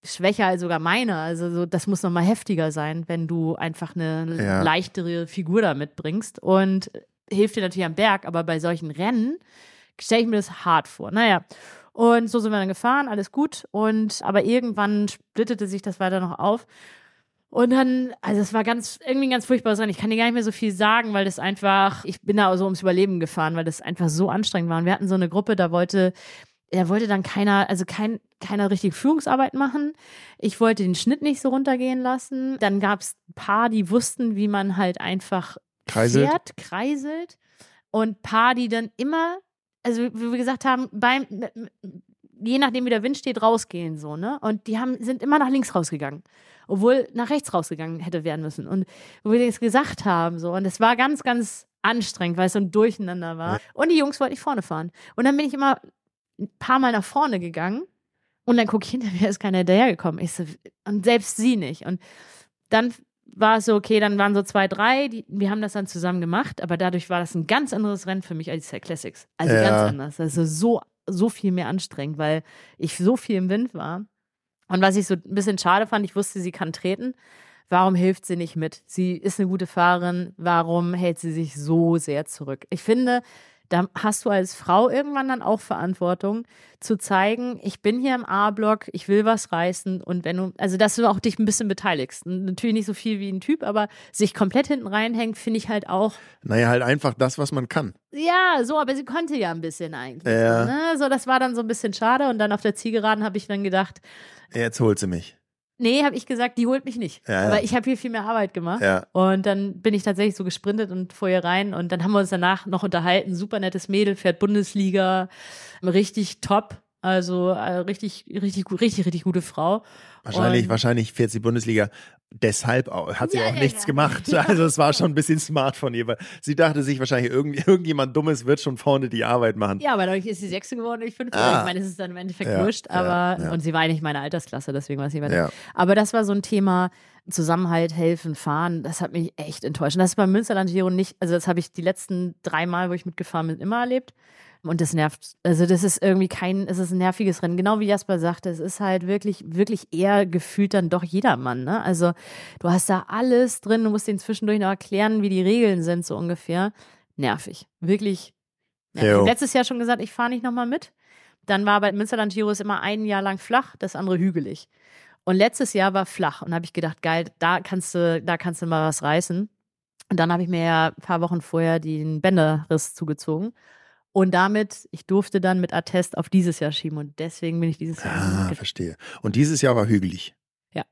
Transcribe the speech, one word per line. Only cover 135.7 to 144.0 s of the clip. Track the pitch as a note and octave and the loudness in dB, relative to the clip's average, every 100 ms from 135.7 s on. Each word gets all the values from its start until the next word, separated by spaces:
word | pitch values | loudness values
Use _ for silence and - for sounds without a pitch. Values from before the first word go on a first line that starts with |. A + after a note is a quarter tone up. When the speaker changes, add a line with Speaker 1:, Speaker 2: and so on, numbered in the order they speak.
Speaker 1:
Aber | - F3+ | 0 4
das | G3+ G#3+ | 4 4
war | A#3 | 2
so | G#3 | 0
ein | G3+ | -2
Thema, | G3 G#3 G3 F3+ F3+ _ _ _ - | 0 0 2 2 0 _ _ _ -10
Zusammenhalt, | F3 D#3+ E3+ F3+ E3 E3 | -4 0 2 2 2 0
helfen, | D#3+ E3 E3+ E3 | 0 0 0 -4
fahren, | D3+ - D3 F3 E3+ | -6 -2 -2 -2 -4
das | D3+ E3 | -6 -6
hat | E3+ | -6
mich | E3+ E3 - | -4 -6 -6
echt | D3+ D3+ | -12 -8
enttäuscht. | B2 D3+ D3 D#3+ | -8 -2 -2 2
Und | |
das | F#3 | 2
ist | - | 4
beim | G3 | 2
Münsterland | F#3+ A3+ G3 F#3+ | 2 2 0 0
Giro | F3+ F#3 | 0 0
nicht, | F#3 F#3+ - | 0 -2 -2
also | F3+ | 0
das | F3 E3 | 0 0
habe | F3 | -2
ich | E3 | -2
die | - | -4
letzten | E3+ F#3+ - F3+ F3+ - | -4 -4 -6 -6 -6 -6
drei | - D#3 F3 | -6 -2 -2
Mal, | F3 F3+ | -2 -2
wo | |
ich | F3 F3+ | -4 -8
mitgefahren | - E3+ E3+ D#3+ | -10 -6 -4 -4
bin, | D#3+ | -4
immer | F#3 A3+ | -4 -4
erlebt. | B3 B3+ | -2 -2